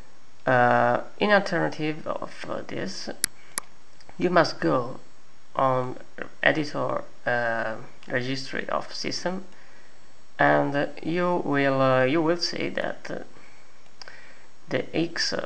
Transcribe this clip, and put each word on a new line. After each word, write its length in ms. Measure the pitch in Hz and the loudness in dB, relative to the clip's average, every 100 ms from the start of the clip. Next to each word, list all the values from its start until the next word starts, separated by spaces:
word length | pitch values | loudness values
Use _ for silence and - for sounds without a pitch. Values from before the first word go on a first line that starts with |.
| - - - - - | -8 -8 -8 -4 4
Uh, 540 | 123 123 120 120 120 - - | 8 8 8 6 4 0 0
in 140 | 208 | 6
alternative 720 | 202 196 165 156 - 156 156 - | 6 4 0 0 0 -2 -2 -4
of, 260 | - - - - | -4 -4 -6 -6
uh, 120 | - - | -4 -4
this, 420 | - 190 - - - - - - - - - - - - - | -4 -4 -6 -6 -4 -4 -6 -6 -6 -6 -8 -8 -8 -8 -2
you 140 | 180 | 4
must 300 | 175 151 - | 6 4 2
go 400 | 165 139 123 - - - - - - - | 2 2 0 -4 -8 -8 -8 -8 -6 0
on 400 | 135 127 127 - - - - - | 2 2 0 -4 -8 -6 -6 2
editor, 580 | 143 143 147 143 131 - - - - | 4 4 0 -2 -2 -2 -4 -4 0
uh, 480 | 120 120 113 113 110 - - - | 0 0 0 -2 -4 -6 -6 -2
registry 640 | 131 123 135 - - - | -2 -2 -2 -4 -4 -2
of 260 | - - | -2 -2
system, 500 | - - - 175 185 196 - - - - - - - - - | -4 -4 -2 -2 -4 -6 -8 -8 -8 -8 -8 -8 -8 -4 4
and 520 | 143 147 143 143 - - | 6 6 4 2 -2 -2
you 400 | - 175 180 180 | -2 0 2 2
will, 380 | - 143 139 135 | 2 2 4 4
uh, 220 | 131 127 | 6 6
you 180 | 127 165 | 6 4
will 140 | 160 175 | 4 2
see 320 | - - - | 0 -2 -2
that, 420 | - - - - | -2 -2 -4 -6
uh, 80 | - - - - - - - - - - - - - - - - | -6 -8 -8 -8 -8 -8 -8 -8 -8 -8 -8 -8 -8 -8 -8 -4
the 280 | 139 - - | -4 -2 0
X 380 | 165 - - - | 0 0 -2 -2